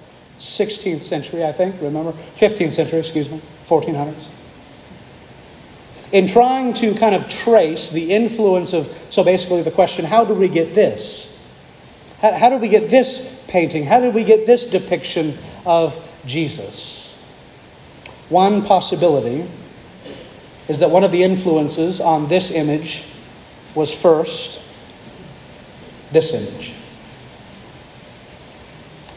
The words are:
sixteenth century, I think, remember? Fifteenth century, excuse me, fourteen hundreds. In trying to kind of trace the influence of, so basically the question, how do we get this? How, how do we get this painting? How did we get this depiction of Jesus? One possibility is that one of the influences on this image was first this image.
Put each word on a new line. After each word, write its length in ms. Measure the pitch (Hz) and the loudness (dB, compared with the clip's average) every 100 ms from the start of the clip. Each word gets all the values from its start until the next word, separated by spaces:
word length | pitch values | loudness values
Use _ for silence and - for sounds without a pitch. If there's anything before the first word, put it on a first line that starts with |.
| - - - - | -20 -20 -20 -18
sixteenth 640 | - - 202 - 185 151 | -8 -4 -4 -4 -6 -8
century, 420 | - 156 - 170 | -6 -8 -6 -6
I 60 | 156 | -4
think, 300 | 147 185 190 | -2 -4 -4
remember? 320 | 143 156 165 | -6 -6 -8
Fifteenth 640 | 156 - - 208 214 156 | -10 -16 0 0 2 -2
century, 260 | 160 156 165 | -2 -2 -4
excuse 280 | - 156 139 | -4 -6 -6
me, 120 | 156 - - | -10 -16 -20
fourteen 320 | - 156 170 143 | -2 -2 0 -6
hundreds. 320 | 147 - - - - - - - - - - - - - - - - - - - - | -6 -10 -18 -20 -20 -20 -20 -20 -20 -20 -20 -20 -20 -20 -20 -20 -20 -20 -20 -20 0
In 140 | 196 185 | 2 4
trying 480 | 233 247 262 247 | 4 4 2 -2
to 200 | - 226 | -2 -2
kind 200 | 208 226 | 2 2
of 140 | 185 - | 2 -2
trace 640 | - 233 220 156 160 - | -6 4 4 4 -2 -6
the 220 | 160 165 | -4 0
influence 600 | 208 226 - 202 185 165 | 0 0 0 2 2 0
of, 140 | 170 135 - - | -4 -4 -12 -2
so 140 | 202 | 2
basically 380 | 175 185 185 175 | 4 2 0 -2
the 100 | 160 | 0
question, 320 | - 175 190 | 2 2 0
how 200 | 160 220 | 0 2
do 80 | 214 | 2
we 160 | 202 180 | 2 0
get 260 | 160 - | 0 0
this? 600 | 202 175 - - - - - - - - - - - - - | 2 2 0 -10 -14 -18 -20 -20 -20 -20 -20 -20 -20 -20 0
How, 120 | 214 | 0
how 160 | - 240 | 4 4
do 80 | 262 | 4
we 120 | 214 | 2
get 200 | 208 170 | 2 4
this 480 | 254 240 - - - - | 2 2 -4 -12 -18 -4
painting? 380 | 180 156 156 | 0 0 -2
How 160 | 143 247 | 2 2
did 140 | 247 | 4
we 100 | 214 | 0
get 220 | 208 220 233 | 4 4 6
this 180 | 240 | 2
depiction 720 | - 190 - 165 - 175 156 - - - 175 | 2 -4 -2 -6 -4 -4 -4 -6 -16 -8 0
of 280 | 170 160 - - - | 2 0 -4 -16 -16
Jesus? 920 | 131 160 147 104 98 - - - - - - - - - - - - - - - - | -8 -6 -6 -8 -12 -12 -12 -14 -18 -20 -20 -20 -20 -20 -20 -20 -20 -20 -20 -20 0
One 320 | 175 196 208 | 4 4 2
possibility 840 | 202 185 - 175 170 139 120 139 185 - - - - - - - - - - - - | 4 2 2 2 2 2 0 -4 -8 -14 -20 -20 -20 -20 -20 -20 -20 -20 -20 -14 -8
is 100 | 143 | 0
that 120 | 165 | 4
one 140 | 180 | 4
of 80 | 196 | 4
the 100 | 175 | 2
influences 800 | 185 185 180 156 147 165 170 185 | 2 0 0 0 0 -2 -2 0
on 280 | 165 156 147 | 0 0 0
this 220 | 180 180 | 0 0
image 540 | 160 151 156 165 - - - - - - - - | -2 -2 -2 -6 -12 -14 -20 -20 -20 -20 -20 -8
was 200 | 156 151 | -4 -4
first 680 | - 175 156 165 - - - - - - - - - - - - - - - - - - | 2 2 4 0 -8 -12 -14 -20 -20 -20 -20 -20 -20 -20 -20 -20 -20 -20 -20 -20 -20 0
this 220 | 160 156 | 2 2
image. 400 | 104 95 - - - - - - - - - - - - - - - - - - - - - - - - - - | -4 -8 -12 -16 -16 -20 -20 -20 -20 -20 -20 -20 -20 -20 -20 -20 -20 -20 -20 -20 -20 -20 -20 -20 -20 -20 -20 -20